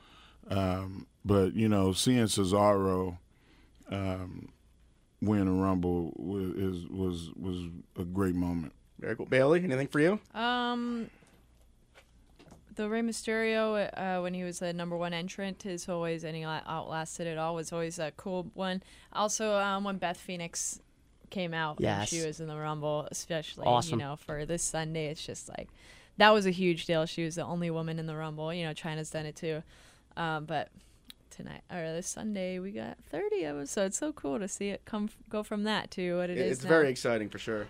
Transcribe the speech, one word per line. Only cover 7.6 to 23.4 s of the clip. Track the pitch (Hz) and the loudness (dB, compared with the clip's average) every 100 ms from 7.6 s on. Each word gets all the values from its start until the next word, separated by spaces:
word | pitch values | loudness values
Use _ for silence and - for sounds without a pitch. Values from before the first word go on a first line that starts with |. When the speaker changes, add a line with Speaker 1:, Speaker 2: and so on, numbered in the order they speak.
| 87 85 - - | -6 -10 -12 -8
Speaker 1:
a | 87 | -2
great | 92 95 90 | 2 2 2
moment. | 87 87 76 - _ - | 0 -2 -4 -12 _ -10
Speaker 2:
Very | - 110 | -6 -6
cool. | - | 2
Bayley, | 127 135 175 | 6 6 6
anything | 180 131 139 | 4 0 0
for | 147 | 4
you? | 160 208 - | 4 4 -4
Speaker 3:
Um, | 208 240 247 240 240 240 233 220 - - - _ _ _ _ _ - _ - _ - - - - 214 | -4 0 0 0 -2 -2 -4 -8 -12 -20 -20 _ _ _ _ _ -20 _ -20 _ -20 -20 -20 -14 -6
the | 214 | -2
Rey | 226 | 0
Mysterio, | 233 220 - 220 226 220 220 214 196 - | -2 -2 -2 0 2 2 2 2 0 -2
uh, | 190 185 | -2 -2
when | 180 | -2
he | 180 | -4
was | 180 175 | -6 -4
the | 180 | -4
number | 175 175 170 | -4 -4 -2
one | 175 | -2
entrant, | 170 185 - 196 185 208 | -2 -4 -6 -6 -6 -8
is | 175 - | -8 -4
always, | 170 170 165 | -2 -2 -2
and | 160 160 | -4 -6
he | 156 | -6
la-, | 156 - | -6 -6
outlasted | 160 - 160 160 - 170 | -6 -4 -6 -6 -6 -6
it | 160 | -2
all, | 160 170 | -2 -2
was | 156 | -4
always | 170 165 175 | -4 -4 -4
a | 151 - | -6 -6
cool | 202 185 175 | -6 -4 -6
one. | - 190 185 - - - | -4 -2 -2 -6 -20 -8
Also, | - 208 - 214 202 | -2 0 0 2 2
um, | 202 196 | 2 0
when | 202 190 | -2 -2
Beth | 175 185 | -4 -4
Phoenix | - 180 170 - - - - _ _ _ - | -8 -8 -6 -6 -6 -6 -14 _ _ _ -8
came | 202 175 | -4 -2
out | 160 156 151 | 0 -2 0
and | - 101 - | 0 0 -2
she | 170 | -2
Speaker 4:
Yes. | 160 | -4
Speaker 3:
was | 151 | -6
in | 160 | -8
the | 151 | -6
Rumble, | 151 151 147 151 143 | -4 -2 -2 -2 -4
especially, | - - 160 | -10 -6 -6